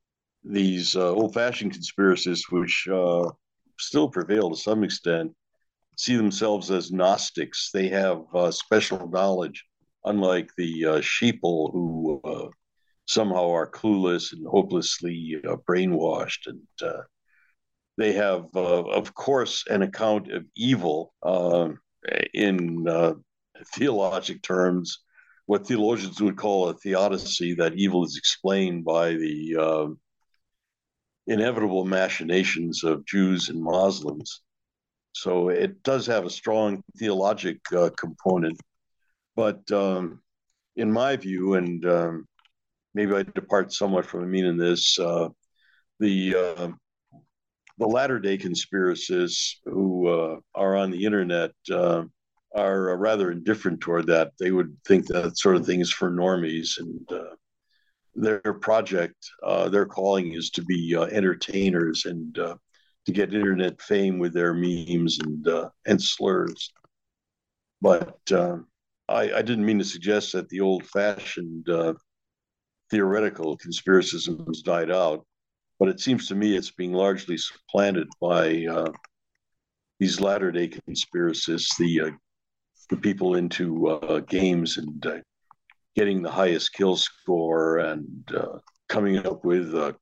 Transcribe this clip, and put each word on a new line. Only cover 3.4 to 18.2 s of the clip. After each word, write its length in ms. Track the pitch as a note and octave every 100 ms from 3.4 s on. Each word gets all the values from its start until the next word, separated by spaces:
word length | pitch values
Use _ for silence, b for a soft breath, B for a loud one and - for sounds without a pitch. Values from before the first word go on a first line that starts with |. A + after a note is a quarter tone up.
| _ _ _ -
still 300 | - C#3+ D3+
prevail 420 | F#2 E2+ G#2+ F#2
to 60 | D#2
some 280 | - A2
extent, 500 | G2 - F2 E2 D#2+ - _ _ _ _ _ -
see 200 | - B2
themselves 540 | G#2+ G2 A2 G#2 F2+
as 220 | F#2+ E2+
Gnostics. 800 | F#2 F2+ G2+ - - D2 - -
They 160 | G2 F#2+
have, 340 | F#2+ F#2+ E2+ D#2+
uh, 180 | F2 F2
special 560 | E2 - G#2+ G2+ F#2+ F2
knowledge, 560 | F#2 G2 F#2 D#2+ - - _ _ _
unlike 460 | - G#2 F#2 F#2 E2+ -
the, 300 | F2 E2 D#2+
uh, 140 | D#2
sheeple 720 | - - A#2+ - F#2 E2 D#2
who, 480 | F2+ E2+ E2 D#2 D2
uh, 240 | D2+ D#2 - - _ _ _ _ -
somehow 440 | - G#2 F2+ F2
are 200 | E2+ D#2
clueless 640 | - A2 G2+ F#2 F2 -
and 140 | E2 D#2
hopelessly, 920 | G2+ F#2+ F2+ - - E2+ E2+ D#2+ D#2
uh, 120 | E2 E2 -
brainwashed. 800 | F2 F#2 E2 D#2+ - - - -
And, 220 | - - -
uh, 200 | E2+ - - _ _ _ _ _ _ _ _ -
they 160 | A2
have, 340 | G2